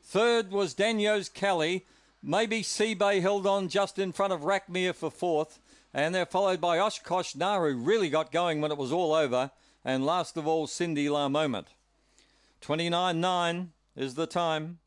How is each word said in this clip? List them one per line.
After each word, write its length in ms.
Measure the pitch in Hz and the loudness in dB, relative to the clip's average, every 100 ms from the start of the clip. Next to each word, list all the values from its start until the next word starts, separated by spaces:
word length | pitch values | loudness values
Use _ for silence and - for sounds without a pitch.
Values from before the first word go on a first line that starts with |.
Third 500 | - 190 233 233 196 | -2 2 4 4 2
was 220 | 196 190 | 0 -2
Daniels 560 | - 208 220 208 214 180 | 2 0 2 2 2 -2
Kelly. 560 | - 196 175 156 185 - _ _ _ | -2 0 2 2 -2 -6 _ _ _
Maybe 400 | 139 175 220 226 | -2 0 0 -2
Seabay 600 | 190 - 220 202 202 202 | -4 -2 0 2 2 4
held 240 | 180 202 196 | 2 2 2
on 220 | 196 185 | 0 0
just 300 | 190 196 - | 0 0 -2
in 120 | 190 | -6
front 220 | 160 196 | -2 -2
of 80 | 175 | 0
Rackmere 520 | 147 196 - 180 180 | 0 -2 -2 -4 -2
for 160 | 175 160 | -2 -8
fourth. 500 | - 180 156 156 - _ - _ | -4 -2 0 -2 -8 _ -20 _
And 200 | 131 151 | -2 0
they're 120 | 185 170 | 0 -2
followed 340 | 185 196 185 | 0 2 2
by 200 | 175 165 | 2 2
Oshkosh 560 | 208 - - 180 175 139 | 0 -2 -4 -4 -4 -4
Nar, 340 | 180 208 160 | -2 2 0
who 80 | 127 | 0
really 320 | 127 226 175 | 2 2 2
got 220 | 151 156 | 0 0
going 280 | 165 175 156 | 0 0 0
when 120 | 151 | -2
it 60 | 147 | -2
was 140 | 131 | -2
all 220 | 165 170 | 0 2
over. 380 | 156 147 123 135 _ _ _ 127 | 2 2 0 -2 _ _ _ -4
And 200 | 131 135 | -2 0
last 300 | 180 160 165 | 0 -2 -4
of 120 | 151 | -2
all, 200 | 160 147 | -2 -2
Cindy 400 | - 175 147 147 | -4 -2 0 0
La 220 | 147 143 | 0 0
Moment. 380 | 143 156 107 - _ _ _ _ _ _ _ _ _ | 0 0 -2 -8 _ _ _ _ _ _ _ _ _
Twenty-nine 600 | - 151 170 170 185 165 | -4 -2 0 0 0 0
nine 500 | 180 180 170 170 180 _ _ - | 0 2 0 -2 -8 _ _ -8
is 200 | 135 127 | -6 -4
the 120 | 160 | -4
time. 520 | 175 170 156 156 170 | 0 0 -2 -4 -12